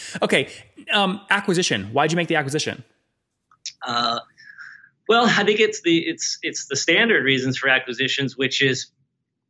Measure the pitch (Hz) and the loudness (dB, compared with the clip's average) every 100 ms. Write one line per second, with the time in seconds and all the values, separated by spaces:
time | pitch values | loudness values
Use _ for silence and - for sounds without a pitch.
0 | - - 202 165 - - - - - 214 | -14 -4 0 0 -2 -10 -20 -16 -4 0
1 | 190 202 - 202 202 175 180 113 101 127 | 0 -2 0 0 2 0 0 -2 -2 0
2 | 156 170 165 156 135 147 113 - - _ | 2 0 0 0 0 -2 -4 -8 -14 _
3 | _ _ _ _ _ _ - - 120 120 | _ _ _ _ _ _ -18 -12 -6 -2
4 | 120 117 - _ - - - - _ _ | -2 -4 -8 _ -20 -20 -20 -20 _ _
5 | - 233 226 180 196 214 220 - 170 170 | 2 4 4 4 2 4 2 2 2 2
6 | - - - - 160 - - - - 185 | 0 -4 -6 -6 -8 -8 -6 -2 2 2
7 | 226 170 131 135 131 127 135 131 127 120 | 4 2 2 2 0 0 2 0 0 -4
8 | 131 - 135 - 131 - 139 123 - _ | -2 -2 -4 -2 -2 2 2 0 -6 _
9 | _ _ _ _ | _ _ _ _